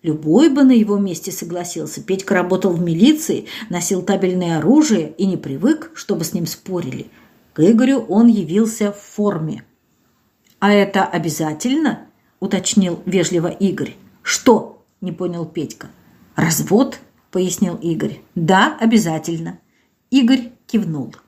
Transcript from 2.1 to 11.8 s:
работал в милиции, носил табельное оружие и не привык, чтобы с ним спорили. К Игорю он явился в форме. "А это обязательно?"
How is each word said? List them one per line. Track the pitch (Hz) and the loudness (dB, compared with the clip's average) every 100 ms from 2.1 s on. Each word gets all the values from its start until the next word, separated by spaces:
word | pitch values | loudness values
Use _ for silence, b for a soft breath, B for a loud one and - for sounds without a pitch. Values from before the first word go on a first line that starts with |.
| 190 - | -6 0
работал | 190 180 185 202 | 0 0 0 0
в | 170 | 0
милиции, | 175 165 247 302 - - B B B | -2 4 4 4 -2 -6 B B B
носил | 180 170 185 | -8 -4 -4
табельное | 185 190 185 180 170 160 | 0 0 0 0 -2 0
оружие | 151 294 302 196 151 - | 4 4 4 0 -2 -2
и | 196 | -2
не | 175 | -2
привык, | 139 135 208 311 - - | -6 -2 0 0 -4 -16
чтобы | - 175 160 | -6 -4 -4
с | |
ним | 175 156 | -6 -6
спорили. | - - 180 139 131 - b b b _ | -8 -8 -6 -6 -10 -14 b b b _
К | - | 2
Игорю | 170 226 262 269 | 4 6 4 0
он | - 196 233 | 0 4 6
явился | 208 151 190 226 - 208 | 4 0 0 -2 -2 -4
в | 202 | -6
форме. | - - 208 165 160 214 _ _ _ _ _ _ _ _ _ _ | -14 -4 -2 -2 -6 -8 _ _ _ _ _ _ _ _ _ _
"А | 196 | 2
это | 208 196 190 - | 4 2 0 -2
обязательно?" | 175 165 151 156 151 247 277 | -2 -4 -4 -6 -4 -2 0